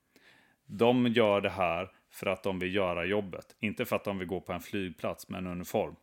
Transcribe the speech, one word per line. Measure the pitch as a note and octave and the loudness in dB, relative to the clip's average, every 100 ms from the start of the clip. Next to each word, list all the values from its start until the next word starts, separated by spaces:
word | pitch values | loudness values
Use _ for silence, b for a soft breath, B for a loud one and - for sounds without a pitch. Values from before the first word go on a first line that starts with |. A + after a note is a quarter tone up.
| _ b b b b b - | _ b b b b b -8
de | G2+ A#2 B2+ B2 | 2 4 6 4
gör | A2+ G#2+ G2+ | 4 6 4
det | G2 | 2
här | F#2 F2 E2+ G2 b b | 0 0 0 -4 b b
för | - G2 | -6 -4
att | F#2 | -2
de | G2+ F#2 | -2 -2
vill | F#2 | 0
göra | G2 F#2 E2+ | 2 2 0
jobbet. | F2 G#2 G2 D#2+ - - | 0 0 -2 -8 -14 -6
Inte | G#2+ - | -4 -4
för | A#2+ G#2+ | -2 -2
att | |
de | - G2 | -2 -4
vill | F2+ | -4
gå | F2+ | -6
på | - | -6
en | F2 | -8
flygplats | - G#2 F#2 D#2+ G#2 F2 - | -6 -4 -4 -4 -6 -6 -8
med | F#2+ | -8
en | F#2 | -6
uniform. | F2+ F2 A2+ E2 - | -6 -2 -2 -2 -6